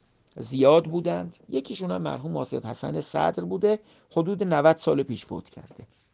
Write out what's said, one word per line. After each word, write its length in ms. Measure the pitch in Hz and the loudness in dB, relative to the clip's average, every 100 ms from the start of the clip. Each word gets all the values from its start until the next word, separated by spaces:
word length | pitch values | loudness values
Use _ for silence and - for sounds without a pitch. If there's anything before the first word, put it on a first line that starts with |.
| _ _ _ - | _ _ _ -16
زیاد 480 | 113 131 135 160 | -6 4 6 6
بودند. 520 | 160 170 170 170 180 - - | 4 -2 -2 -4 -6 -14 -8
یکیشون 420 | 269 269 190 180 | -6 -6 -8 -6
هم 120 | 180 | -4
مرحوم 360 | 156 131 151 156 | -4 -6 -6 -6
حسین 240 | 127 127 | -4 -6
حسن 380 | 113 117 147 151 | -6 -8 -6 -6
صدر 440 | 147 151 160 170 | -4 0 0 0
بوده، 340 | 175 185 208 214 - _ _ 170 | -6 0 2 0 -4 _ _ -2
حدود 260 | 165 202 | 0 -2
نود 340 | 190 156 151 160 | 0 4 6 4
سال 260 | - 143 | 2 0
پیش 240 | 135 110 - | 0 -6 -8
فوت 240 | - - | -12 -12
کرده. 360 | - - - - _ _ | -20 -20 -20 -20 _ _